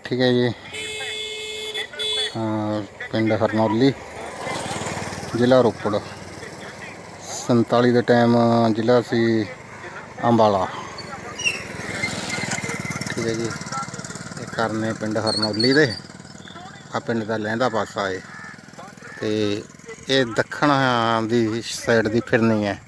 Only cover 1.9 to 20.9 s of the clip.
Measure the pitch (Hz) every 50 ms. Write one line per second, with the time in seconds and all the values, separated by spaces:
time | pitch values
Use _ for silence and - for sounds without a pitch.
1.9 | 605 - 440 440 - - 117 - - 113 110 110 107 107 107 107 107 104 101 98
2.9 | - - - - - 110 113 110 110 101 110 101 101 110 110 110 104 113 131 139
3.9 | 127 - - - - - - - - - - - - - - - - - - -
4.9 | - - - - - - - - - 113 123 127 131 127 120 110 101 - - 107
5.9 | 104 101 - - - - - - - - - - - - - - - - - -
6.9 | - - - - - - - - - - - - 123 117 110 - - 117 123 123
7.9 | 120 120 - - 120 120 117 117 117 120 117 117 117 117 117 113 107 113 110 117
8.9 | 123 120 113 - 127 117 113 113 113 110 104 95 - - - - - - - -
9.9 | - - - - - - - 117 117 110 110 107 101 95 90 - - - - -
10.9 | - - - - - - - - - - - - - - - - - - - -
11.9 | - - - - - - - - - - - - - - - - - - - -
12.9 | - - - - - 120 117 113 113 113 117 110 110 - - - - - - -
13.9 | - - - - - - - - - - 120 - - - 113 107 107 110 110 110
14.9 | 104 - 107 110 107 110 107 110 107 110 104 107 104 110 113 131 135 147 156 120
15.9 | 101 - - - - - - - - - - - - - - - - - - -
16.9 | - 117 - - 113 117 110 104 113 110 104 107 110 113 127 123 110 107 101 -
17.9 | - 110 101 95 92 92 - - - - - - - - - - - - - -
18.9 | - - - - - - 107 110 107 107 107 104 104 104 - - - - - -
19.9 | - - - - 135 135 131 117 107 - 120 - - - 156 147 143 135 135 127